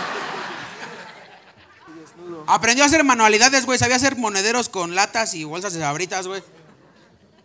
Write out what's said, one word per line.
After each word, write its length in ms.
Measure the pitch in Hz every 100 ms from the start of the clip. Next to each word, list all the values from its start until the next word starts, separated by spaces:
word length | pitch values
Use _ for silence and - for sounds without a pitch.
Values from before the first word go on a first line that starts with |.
| - - - - - - - - - - - - - - - - - _ 349 320 - - 175 165 156
Aprendió 360 | 180 220 247
a 20 | 285
hacer 160 | 320
manualidades, 600 | 277 226 220 214 254 269
güey. 120 | 240 247
Sabía 200 | 240 254
hacer 200 | 269 254
monederos 520 | 220 196 208 247 226
con 260 | 190 170
latas 380 | 180 220 233 220
y 100 | 180
bolsas 300 | 151 170 196
de 80 | 165
Sabritas, 460 | 147 151 180 190 185
güey. 140 | 190 - - - _ _ _ _ _ _ _